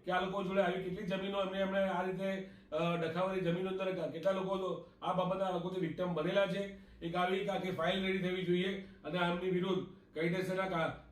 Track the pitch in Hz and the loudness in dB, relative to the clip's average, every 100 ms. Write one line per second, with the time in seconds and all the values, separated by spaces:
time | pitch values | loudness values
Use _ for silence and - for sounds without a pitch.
0 | 180 180 185 196 185 196 180 185 180 185 | -2 0 0 -2 0 2 2 0 -4 -4
1 | 180 185 196 196 190 190 190 196 190 175 | -4 -2 -2 -2 0 0 0 2 2 2
2 | 180 185 196 190 - - - 151 170 170 | -2 -2 -2 -2 -6 -14 -6 0 0 0
3 | 165 170 190 190 170 175 190 190 190 175 | 0 0 0 2 0 0 0 -2 -2 -2
4 | 151 160 180 190 190 190 - - - - | -4 -2 0 0 0 0 -2 -4 -8 -6
5 | 160 180 180 190 190 180 175 180 160 - | -2 0 2 2 0 0 -2 -2 -2 -2
6 | 180 160 160 196 196 190 196 - - - | -2 0 2 4 4 2 -4 -8 -16 -10
7 | 170 175 180 190 - 185 180 160 165 190 | -4 0 2 2 0 0 -2 0 0 2
8 | 190 190 180 185 175 180 190 196 - - | 2 2 0 0 2 2 2 -2 -8 -12
9 | 151 175 175 180 185 175 190 160 131 - | -4 0 0 0 0 2 2 0 -2 -10
10 | - 151 165 185 180 185 190 170 160 - | -10 -2 0 0 0 0 0 0 0 -4
11 | - | -14